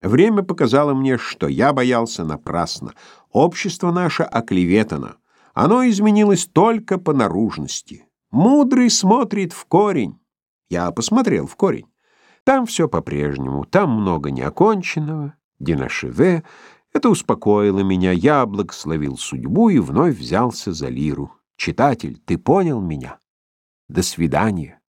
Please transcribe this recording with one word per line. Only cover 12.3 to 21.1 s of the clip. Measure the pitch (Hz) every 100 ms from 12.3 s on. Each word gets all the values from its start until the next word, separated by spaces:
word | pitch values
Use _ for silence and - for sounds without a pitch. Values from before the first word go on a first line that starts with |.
| _
Там | - 269 233
всё | - 160
по-прежнему, | 85 71 73 73 69 65 69
там | 73 185 190
много | 113 98 82 73
неоконченного, | 67 67 - 196 208 175 - 151 156 143 - _ _
динашеве. | 139 151 135 - - 60 180 175 - - - _ _
Это | - 254
успокоило | 190 - 113 - 104 104 95
меня, | 95 92 92
я | 90 110 147 120
благословил | 101 95 - - 80 73 65
судьбу | - 67 60 127 233
и | 170
вновь | 98 73 170 110
взялся | 62 92 123 110 -
за | 82 69
лиру. | 62 76